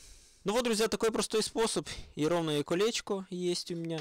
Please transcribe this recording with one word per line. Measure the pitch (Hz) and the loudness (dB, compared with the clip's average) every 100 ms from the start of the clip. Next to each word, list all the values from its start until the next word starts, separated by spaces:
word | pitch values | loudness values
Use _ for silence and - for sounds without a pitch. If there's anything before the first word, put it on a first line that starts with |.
| - - - - | -20 -20 -20 -8
Ну | 190 | -2
вот, | 226 | 2
друзья, | 240 214 220 | 2 2 2
такой | 208 226 | 2 2
простой | 226 - 220 | 2 0 0
способ. | - 226 226 180 - - - - | 0 0 0 0 -4 -8 -10 -2
И | 151 | 2
ровное | 170 160 147 | 2 2 0
колечко | 147 175 220 - - 196 190 | 0 2 2 0 -4 -6 -6
есть | 180 180 175 - | -4 -2 -2 -4
у | 170 | -6
меня, | 165 160 | -4 -4